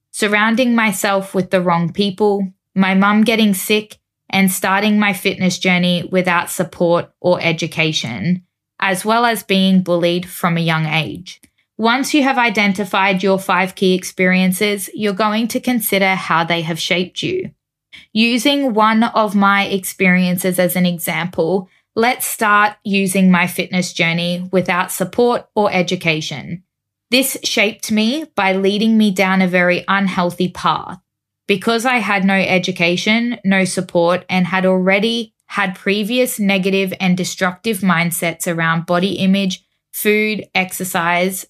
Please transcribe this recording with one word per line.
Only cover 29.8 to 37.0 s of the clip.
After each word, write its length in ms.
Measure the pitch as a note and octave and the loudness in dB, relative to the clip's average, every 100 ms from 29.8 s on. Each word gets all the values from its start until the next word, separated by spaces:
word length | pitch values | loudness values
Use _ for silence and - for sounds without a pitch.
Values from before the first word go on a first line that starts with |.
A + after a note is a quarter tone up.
| - | 0
unhealthy 640 | G3 G3 F#3 F3 F3+ F3+ | 0 0 0 -2 -2 -4
path. 520 | - E3+ D3+ - F#3 _ _ _ _ - | -2 -2 -2 -6 -16 _ _ _ _ -4
Because 380 | G3+ A3+ A#3 | -2 0 0
I 140 | B3+ B3 | 0 -2
had 260 | G3 G3+ | 0 0
no 100 | F#3+ | 2
education, 1040 | F#3+ F3 F#3 F#3 F3+ E3+ F3+ G#3+ A3+ A#3+ B3 | 2 2 0 0 0 0 0 0 0 0 -4
no 200 | G3 F#3+ | 0 2
support, 600 | F#3 F#3 F3+ F3 E3+ F3+ - | 0 -2 -2 0 2 0 -2
and 180 | F#3 E3+ | -2 0
had 180 | F#3 | 0
already 680 | F#3 F#3 F#3 G3+ A3+ A#3 A3 _ - | 2 2 2 2 2 -2 -6 _ -10
had 300 | - G3 F#3 | -4 -4 -4
previous 640 | G3 G#3 G#3 B3+ B3+ - | -2 -2 0 0 -2 0
negative 540 | G3 G3 F#3+ F#3+ F#3+ | 0 0 2 0 -2
and 180 | - | -2